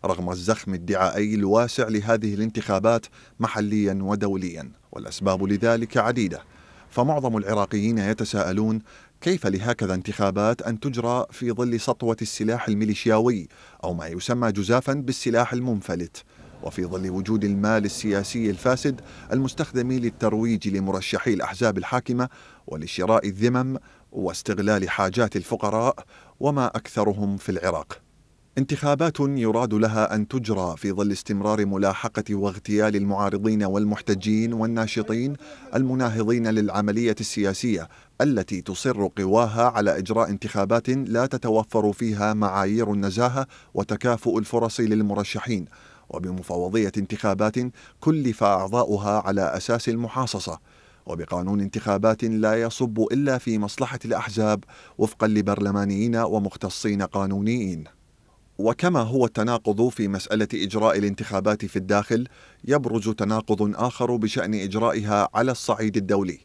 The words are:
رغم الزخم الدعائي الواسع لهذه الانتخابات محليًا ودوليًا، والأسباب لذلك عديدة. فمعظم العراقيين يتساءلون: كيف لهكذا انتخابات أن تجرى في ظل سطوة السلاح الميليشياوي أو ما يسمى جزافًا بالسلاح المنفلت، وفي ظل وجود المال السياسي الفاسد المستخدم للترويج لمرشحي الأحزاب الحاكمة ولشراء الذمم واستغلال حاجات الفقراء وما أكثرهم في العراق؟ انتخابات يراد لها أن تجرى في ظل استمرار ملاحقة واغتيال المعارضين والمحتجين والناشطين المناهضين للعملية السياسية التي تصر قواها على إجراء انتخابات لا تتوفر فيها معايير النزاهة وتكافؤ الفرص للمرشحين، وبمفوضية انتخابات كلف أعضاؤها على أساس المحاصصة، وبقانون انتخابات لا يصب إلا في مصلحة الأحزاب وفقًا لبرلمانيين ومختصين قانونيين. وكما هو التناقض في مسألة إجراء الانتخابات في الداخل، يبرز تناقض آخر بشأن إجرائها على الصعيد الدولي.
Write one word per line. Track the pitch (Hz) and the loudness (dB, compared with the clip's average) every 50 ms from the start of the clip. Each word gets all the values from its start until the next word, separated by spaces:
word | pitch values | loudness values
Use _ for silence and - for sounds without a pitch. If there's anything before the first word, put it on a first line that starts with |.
| - | 0
رغم | 92 92 85 90 87 | -2 -2 -2 -2 -4
الزخم | 90 90 87 98 110 107 - 101 95 | -4 -4 0 0 -2 -2 0 -6 -6
الدعائي | 87 85 87 101 92 95 90 - 107 104 104 107 | -6 -2 -2 2 2 2 2 2 0 0 0 0
الواسع | 107 101 95 104 113 120 120 - - 123 110 | 0 2 4 4 4 4 2 0 -2 0 0
لهذه | 110 107 101 110 117 113 107 107 101 | 0 -2 2 2 2 2 2 -2 -2
الانتخابات | 98 107 113 107 117 104 - 101 95 98 110 117 113 - - - - - - _ _ | -2 -4 -2 -4 -6 -2 0 0 2 4 4 4 2 0 -6 -20 -20 -20 -20 _ _
محليًا | 113 110 - 107 104 104 104 107 104 98 95 98 98 | -4 -4 -2 -2 -2 0 2 2 2 2 0 -2 -2
ودوليًا، | 95 104 101 101 101 98 95 92 90 85 82 71 62 - _ _ _ - | -2 -2 -2 0 -2 -2 -2 -4 -6 -8 -10 -14 -14 -16 _ _ _ -16
والأسباب | - - - - - 95 98 95 92 98 | -14 -12 -12 -10 -2 0 0 2 2 2
لذلك | 95 104 98 113 117 117 113 113 110 - | 0 0 2 4 4 4 2 0 0 0
عديدة. | 131 104 113 123 123 110 92 78 69 - - - - - - - - - - | 2 2 2 2 0 0 -2 -2 -6 -12 -18 -20 -20 -20 -20 -20 -20 -20 -8
فمعظم | - - 123 139 156 147 131 127 113 | 0 0 2 2 2 0 0 0 0
العراقيين | 107 101 98 110 104 101 95 - 104 101 110 117 113 | 0 0 0 0 0 0 0 0 0 0 2 0 0
يتساءلون: | 98 98 110 - 113 - - 104 92 87 92 104 107 110 110 110 110 - - - - _ _ _ | 0 0 0 -2 -2 -4 -2 -2 0 0 0 0 0 0 0 -2 -4 -10 -20 -20 -20 _ _ _
كيف | - 170 185 175 - | -2 0 0 0 0
لهكذا | 101 95 95 98 120 120 - 113 92 92 | 0 0 0 0 -2 -2 0 0 -2 -2
انتخابات | 92 90 - 104 - 104 98 95 101 104 110 120 120 - | -2 -4 -6 -2 0 0 0 2 2 2 2 0 0 -4
أن | 113 117 107 | -6 -6 -4
تجرى | - 143 127 113 117 117 120 127 120 - | -4 -4 -4 -2 -2 0 0 0 -2 -4
في | - - 127 120 113 | -6 -6 -4 -4 -2
ظل | 104 123 123 117 113 | 0 0 0 0 -2
سطوة | - - 123 - - 117 113 113 117 | 0 -2 -2 0 0 -2 -2 -2 -4
السلاح | 104 - - 107 110 113 120 - - | -8 -6 -2 -2 -2 -2 -2 -2 -2
الميليشياوي | 107 104 110 107 104 - - 117 110 110 113 123 120 104 82 - - - - - - - - | 0 0 2 0 -2 0 2 4 4 6 6 4 2 0 -4 -10 -16 -20 -20 -20 -18 -8 -6
أو | 85 87 | -6 -4
ما | 82 80 | -4 -6
يسمى | 80 85 90 - - 123 123 120 113 101 | -8 -8 -8 -4 -2 -2 0 0 0 0
جزافًا | 101 101 92 117 127 127 - 135 | 0 2 2 2 2 2 0 -4
بالسلاح | 147 135 120 131 - - 127 117 117 123 120 127 | -2 -2 -4 -6 -4 -2 0 2 2 2 2 0
المنفلت، | 123 123 127 117 101 95 - 90 87 87 82 _ - - _ _ - - - - - 80 | -4 -2 -2 -2 -2 -2 -4 -4 -4 -4 -8 _ -18 -20 _ _ -20 -20 -20 -20 -12 -12
وفي | - - - 92 | -10 -6 -6 -6
ظل | 87 90 92 95 95 | -4 -4 -4 -4 -4
وجود | 90 95 98 101 113 107 101 | -4 -4 -2 0 0 0 2
المال | 101 101 98 101 107 110 110 104 | 2 0 2 2 4 2 2 2
السياسي | 101 - - - 107 101 98 98 - - 120 113 107 | 0 -4 -2 -2 0 0 0 -2 -2 -4 -2 0 0
الفاسد | 98 90 - 127 127 127 - 143 135 117 - - - - - - - | -2 0 2 2 2 2 0 -2 -2 -2 -8 -18 -20 -20 -8 -2 -2
المستخدم | 131 135 131 - - 160 - - 123 120 127 131 | 0 0 -2 -2 -4 -6 -2 -2 -2 0 0 0
للترويج | 131 120 117 110 - - 110 104 107 110 117 113 101 - 104 | 0 0 -2 -2 0 0 0 2 2 2 0 0 0 0 -2
لمرشحي | 98 98 95 95 95 95 95 - - 95 - 127 107 | -2 0 0 0 -2 -2 -2 -2 -4 -2 0 0 0
الأحزاب | 92 - - 95 95 120 113 101 95 | 0 0 -4 -2 0 0 0 0 0
الحاكمة | 87 - - 123 - - 127 123 127 131 - - - - - - _ | -4 -2 -2 -2 -2 0 -2 -2 -2 -4 -6 -14 -20 -20 -20 -20 _
ولشراء | - - 78 76 - - - 90 95 110 110 - | -10 -10 -8 -8 -8 -4 -4 2 4 4 4 4
الذمم | 101 95 95 110 120 123 127 127 131 131 131 - - - - _ _ - | 0 -2 0 2 2 2 2 0 -2 -4 -8 -10 -14 -20 -20 _ _ -8
واستغلال | 98 95 90 82 - - - 107 90 98 101 107 101 95 87 | -6 -4 -4 -4 -6 -4 -4 -2 0 2 2 2 2 0 -2
حاجات | - - 101 95 92 120 117 104 - | 0 0 0 0 2 2 0 0 0
الفقراء | 104 87 - - - - 104 101 110 117 127 - - - _ - - - - - _ | -4 -4 -4 -4 -2 -2 -2 0 2 2 0 0 -2 -6 _ -20 -20 -20 -20 -12 _
وما | - 143 147 143 127 | -2 0 0 2 0
أكثرهم | 117 - 117 - - - - 104 107 101 104 104 101 101 | -2 -2 -6 -10 -6 -2 0 0 2 2 0 -2 -2 -2
في | 98 - - | -4 -4 -4
العراق؟ | 95 92 85 92 85 78 73 _ - - _ _ _ _ _ _ _ _ _ _ _ - | -4 -2 0 -2 -2 -2 -6 _ -14 -18 _ _ _ _ _ _ _ _ _ _ _ -4
انتخابات | 135 135 151 139 - 143 143 139 165 165 151 - | -2 -2 -2 -2 0 0 2 2 2 0 0 0
يراد | 143 139 139 135 117 110 104 117 123 117 107 | -2 0 0 0 0 2 2 2 0 2 2
لها | 104 110 110 107 110 107 - 104 | 2 2 2 2 2 0 2 2
أن | 107 104 - | 0 -2 -2
تجرى | - 131 117 104 110 95 92 87 82 | -2 -6 -2 -2 -2 0 0 -2 -4
في | 76 - 101 98 | -4 -4 -4 -2
ظل | 95 101 101 101 | 0 0 0 0
استمرار | - - - 107 98 101 107 107 107 104 | -2 -2 -4 -2 0 2 0 2 2 2
ملاحقة | 98 98 95 101 98 95 - - 113 _ - 107 - | 0 0 2 2 2 2 0 -4 -6 _ -4 -4 -2
واغتيال | 104 98 98 101 92 101 - - 104 104 104 107 107 | -2 -2 -2 -2 -4 -6 -6 0 2 4 4 4 2
المعارضين | 101 101 101 98 98 101 98 101 101 101 110 110 107 104 | 2 0 0 0 0 0 0 0 0 2 2 2 2 2
والمحتجين | 95 95 101 104 104 104 - - - 104 95 92 107 107 107 113 117 117 | 0 0 0 2 0 0 -2 0 -2 -2 0 2 0 2 2 2 0 0
والناشطين | 113 110 113 117 113 113 107 - 117 104 - 110 117 123 139 143 135 - - - - - - - | -2 -2 -2 0 -2 -2 -2 -2 -4 -2 -2 -2 -2 -2 -4 -6 -8 -12 -18 -20 -20 -18 -4 0
المناهضين | - 135 127 127 131 127 120 107 113 110 107 120 120 117 | 0 2 2 2 2 0 0 2 0 2 2 2 2 4
للعملية | 113 110 110 104 101 95 101 104 104 101 110 120 113 107 - | 2 2 2 2 2 2 0 0 2 0 2 2 2 0 0
السياسية | 113 - - - 101 98 98 - - 123 107 87 80 - - - - _ _ _ | -4 -6 -2 0 0 0 0 0 0 0 0 -2 -4 -8 -18 -20 -20 _ _ _
التي | 127 147 139 107 92 - 101 90 | 2 2 2 2 0 -2 -6 -8
تصر | 85 - 95 - - 135 123 101 101 90 - - | -6 -6 -8 -4 -2 -2 0 2 0 -2 0 0
قواها | 98 92 98 113 120 113 107 113 117 123 | 2 4 4 4 4 4 2 2 2 4
على | 120 113 104 101 80 85 | 4 4 2 2 2 0
إجراء | 98 92 113 113 113 82 | 0 0 2 2 2 2
انتخابات | 101 98 - 104 - 107 98 - 117 117 117 - | 0 -4 -6 -6 -2 -2 0 2 2 0 2 0
لا | 127 135 135 98 110 113 127 | -2 -2 -2 -2 0 0 0
تتوفر | 131 131 123 - 120 107 110 107 - - 113 104 104 101 | 0 -2 -4 0 2 2 2 2 2 0 2 2 2 2
فيها | - 120 113 107 101 104 107 107 | 0 -2 -2 0 0 0 0 2
معايير | 107 107 98 92 98 98 95 104 113 117 101 104 | 2 0 2 2 2 2 2 2 0 0 0 0
النزاهة | 101 98 101 90 107 120 127 123 135 131 - - - - _ _ | 0 0 -2 0 2 0 2 2 0 -4 -6 -8 -20 -20 _ _
وتكافؤ | - 98 - 107 101 - 127 120 117 - 120 90 110 | -4 -2 -2 -4 -2 0 0 0 2 2 0 0 0
الفرص | 107 - - 120 113 113 - - | 0 0 0 0 0 0 0 0
للمرشحين، | 120 107 107 107 107 101 98 101 101 - - 110 - - 120 98 87 - - - - - - - _ _ | 0 2 4 2 2 2 2 0 -2 -2 -4 -6 -4 -4 -4 -4 -4 -8 -16 -20 -20 -20 -20 -20 _ _
وبمفوضية | - - 90 90 90 90 90 - 87 87 90 92 98 113 107 98 - | -10 -8 -6 -6 -6 -8 -6 -6 -4 -4 -2 0 2 2 0 2 0
انتخابات | 107 98 92 107 101 - 110 98 95 107 107 107 123 123 123 - - - - - _ | -4 -4 -4 -6 -2 0 0 0 2 0 0 0 -2 -4 -4 -8 -12 -20 -20 -20 _
كلف | - 160 160 156 139 127 110 - 110 | 0 0 2 2 2 0 0 2 4
أعضاؤها | 101 98 92 95 98 104 123 120 - 104 98 101 104 101 107 101 | 4 4 4 2 0 2 2 2 2 2 0 2 0 0 0 0
على | 95 101 98 95 | 0 0 0 0
أساس | 78 65 95 - - 117 117 - - | 0 -2 -4 -2 0 -2 0 0 -2
المحاصصة، | 117 113 120 113 - 127 131 110 - 101 - - 80 82 _ _ _ - _ - _ _ _ | -2 -2 -2 -4 -2 -4 -2 -2 -4 -6 -6 -6 -8 -10 _ _ _ -20 _ -20 _ _ _
وبقانون | - 78 82 85 - 90 90 90 92 101 104 | -10 -8 -8 -6 -4 -4 -4 -2 0 0 0
انتخابات | 98 98 - 113 - 110 101 98 101 110 110 107 - | -2 -2 -4 -4 0 0 0 4 4 4 4 4 0
لا | 113 110 107 110 107 110 113 117 | 0 0 2 2 2 2 2 0
يصب | 117 110 - 131 120 107 113 110 - - | -2 -2 -2 -2 -2 2 0 0 2 2
إلا | 135 143 143 131 123 | 0 2 2 0 0
في | - - 113 107 | 0 -2 0 0
مصلحة | 101 101 - - 135 - - 123 - | -2 -2 -2 -4 -4 -4 -4 -8 -4
الأحزاب | 113 113 87 - 110 101 113 110 107 107 101 - - - - - - - - | -4 -4 -2 -4 -4 0 2 2 4 2 2 0 -10 -20 -20 -20 -20 -2 -2
وفقًا | - 107 - _ - | -2 -2 0 _ 0
لبرلمانيين | 110 107 107 101 101 101 101 101 101 98 101 101 101 101 98 107 117 117 | 2 2 2 2 2 0 0 0 0 0 0 0 0 0 0 0 0 0
ومختصين | 113 117 87 104 107 101 98 - - - 95 - - - 110 104 98 95 | 0 0 0 0 0 0 -2 -4 -6 -8 -8 -6 -4 -2 -2 0 0 -2
قانونيين. | 90 - 101 98 95 98 101 101 107 117 123 110 95 90 80 76 71 - _ _ _ _ _ _ _ _ _ _ _ _ - | -2 -2 -2 -2 0 -2 -2 0 0 0 0 -2 -4 -6 -6 -10 -14 -20 _ _ _ _ _ _ _ _ _ _ _ _ -2
وكما | 98 110 120 - - 180 180 143 | 0 0 0 2 2 2 2 2
هو | 113 110 123 135 123 | 0 2 2 2 2
التناقض | 113 - - 107 117 120 113 - - 104 101 117 123 | 2 2 0 0 0 0 0 0 -2 2 2 2 0
في | 117 - 110 98 | 2 0 -2 -2
مسألة | 98 95 - - 110 107 107 - - | -2 -4 -2 -2 0 0 0 -2 -2
إجراء | - 90 98 95 110 107 110 85 101 | -4 -4 -2 0 2 4 4 4 4
الانتخابات | 101 104 101 - 107 - 101 98 95 104 104 104 - | 2 0 -2 -4 -6 -4 -2 0 2 2 0 0 -2
في | 98 - | -6 -6
الداخل، | 101 95 92 104 101 101 - 117 113 123 - - - - - - _ - | -6 0 2 2 2 2 2 0 -2 -2 -4 -10 -20 -20 -20 -20 _ -2
يبرز | - 139 147 131 120 107 113 98 110 | 0 0 2 2 0 -2 -2 0 -2
تناقض | 110 - 107 101 110 110 107 - 110 98 104 101 101 | -2 -2 0 0 0 -2 2 0 2 2 2 0 0
آخر | - 110 123 117 - 123 120 123 | 0 -2 -2 0 0 0 0 2
بشأن | 120 107 107 - 131 95 95 107 | 0 0 0 0 -2 -2 -2 -2
إجرائها | 104 95 101 95 110 113 117 78 110 101 104 104 101 101 - - | -2 -4 -2 -2 0 2 2 2 0 0 2 2 2 2 2 2
على | 110 120 131 127 | 0 0 0 0
الصعيد | - - - 113 104 110 107 98 | -4 -2 -2 -2 0 0 0 0
الدولي. | 113 98 92 104 98 98 92 87 - _ | 0 0 2 0 0 0 -2 -4 -8 _